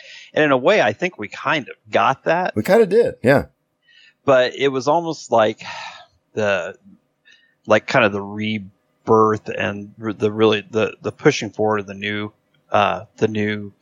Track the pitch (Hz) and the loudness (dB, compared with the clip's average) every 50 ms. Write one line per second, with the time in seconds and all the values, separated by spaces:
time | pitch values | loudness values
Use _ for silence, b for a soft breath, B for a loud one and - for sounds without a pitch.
0 | B B B B B B B - 156 147 135 127 131 180 220 190 139 104 107 - | B B B B B B B 0 2 2 2 2 2 2 2 4 2 0 0 -2
1 | 175 185 - - 107 - - - - 135 160 151 117 - - _ _ 107 107 107 | -4 -6 -6 -8 -12 -12 -12 -8 -6 -4 -4 -4 -6 -8 -14 _ _ -4 -2 0
2 | 113 123 135 - - 160 160 180 185 - - 107 107 - 190 233 220 170 196 233 | 2 0 0 0 -2 -2 -2 0 -2 -4 -4 -4 0 2 4 4 4 4 2 2
3 | 214 131 - - - 123 143 113 76 - _ _ _ _ _ _ _ b b b | 2 0 -2 0 2 4 4 2 2 -4 _ _ _ _ _ _ _ b b b
4 | b b b b - 143 135 127 127 113 - - 135 139 131 135 123 147 151 170 | b b b b 0 2 4 4 2 0 0 -2 -2 0 0 -2 0 0 0 0
5 | 170 160 151 - - - 120 113 107 110 110 - - B B B B B B B | -2 -4 -8 -10 -4 0 2 4 4 2 0 -4 -10 B B B B B B B
6 | B B B B _ _ - 107 107 101 98 90 82 95 95 _ _ 101 92 _ | B B B B _ _ -6 -4 -2 -2 -2 -2 -4 -6 -12 _ _ -20 -20 _
7 | _ _ _ _ _ b b b b b b b b 107 107 107 - - - 131 | _ _ _ _ _ b b b b b b b b 2 2 2 2 0 2 2
8 | 117 101 104 101 101 101 104 107 107 107 110 104 95 95 _ _ _ _ _ _ | 2 2 0 -2 -8 -8 -8 -6 -6 -4 -6 -6 -8 -12 _ _ _ _ _ _
9 | - - 113 110 107 107 107 107 - - 98 - 101 101 101 101 101 107 - - | 0 2 4 4 4 4 2 -2 -6 -8 -8 -6 -6 -6 -6 -8 -12 -16 -16 -12
10 | 110 110 98 - 110 104 104 110 110 107 107 104 98 - 113 110 104 - - - | -10 -10 -6 -4 -4 -2 0 2 2 2 2 0 -4 -4 -4 -2 -2 -2 -4 -6
11 | - 107 - - - 151 - - 120 101 - - 107 107 107 104 98 98 98 98 | -10 -10 -4 0 2 2 2 0 -2 -8 -4 -2 -2 0 0 -2 -4 -8 -10 -10
12 | 104 104 104 104 104 104 - _ _ _ _ _ _ - - 104 101 95 90 87 | -8 -6 -6 -6 -8 -10 -12 _ _ _ _ _ _ -2 0 2 2 0 0 -4
13 | - - _ - 113 110 107 104 104 104 107 104 104 101 - _ | -8 -14 _ -4 -4 -2 -2 -2 -4 -4 -4 -6 -10 -14 -16 _